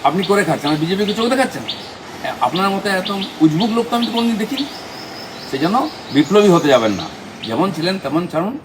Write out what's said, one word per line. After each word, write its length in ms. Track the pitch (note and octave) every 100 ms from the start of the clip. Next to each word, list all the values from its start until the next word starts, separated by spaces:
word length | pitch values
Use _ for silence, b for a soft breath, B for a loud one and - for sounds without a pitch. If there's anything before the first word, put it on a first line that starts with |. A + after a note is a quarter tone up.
আপনি 180 | C#3+ E3+
করে 220 | F3+ G3+
খাচ্ছেন, 260 | E3 D#3 C#3+
আর 60 | D3+
বিজেপিকে 380 | E3 F#3+ G3+
চোখ 120 | G#3 A#3
দেখাচ্ছেন। 360 | C4 C4 C#3 A2 - - - - - - -
আপনার 300 | - E3+ G3
মতো 180 | G3 G3+
এত 220 | F#3+ F#3+ G3 G3 -
উজবুক 300 | D#3 D#3 A3
লোক 160 | A3+ A3+
তো 60 | A#3
আমি 100 | A3+
কোনোদিন 300 | A#3 A#3 A3
দেখিনি। 280 | A3 C4+ D4 - - - - - - - -
সেই 80 | C3+
জন্য 300 | D#3+ A#3 D#4 - -
বিপ্লবী 360 | C#3+ D#3 G3+ G#3
হতে 200 | E3 D3
যাবেন 240 | B2+ A2
না, 120 | F#2+ E2 - - - A2+
যেমন 260 | A#2 F#3
ছিলেন 260 | D#3+ E3+ F#3+
তেমন 280 | C#3 D#3 F3+
ছাড়ুন। 320 | D#3 F#3+ C#4+